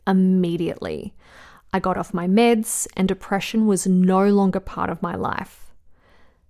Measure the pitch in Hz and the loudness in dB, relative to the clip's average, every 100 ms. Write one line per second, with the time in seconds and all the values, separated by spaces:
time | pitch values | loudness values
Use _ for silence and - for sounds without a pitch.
0 | - 185 185 185 175 170 165 - 85 78 | 0 2 4 2 0 -2 -4 -6 -8 -10
1 | - - - - - - - 190 185 185 | -12 -16 -20 -20 -20 -20 -6 -2 -2 -4
2 | 170 170 180 202 233 226 220 - - - | -4 -4 0 4 4 2 -2 -6 -6 -2
3 | 190 - - 196 - 220 220 190 190 185 | -2 -2 -4 -6 -2 0 0 0 2 2
4 | 185 190 202 202 190 185 - - 180 165 | 4 4 4 4 2 -2 -6 -6 -6 -4
5 | 170 - - - 185 - - - - - | -6 -6 -6 -6 -10 -16 -20 -20 -20 -20
6 | _ _ - _ _ | _ _ -20 _ _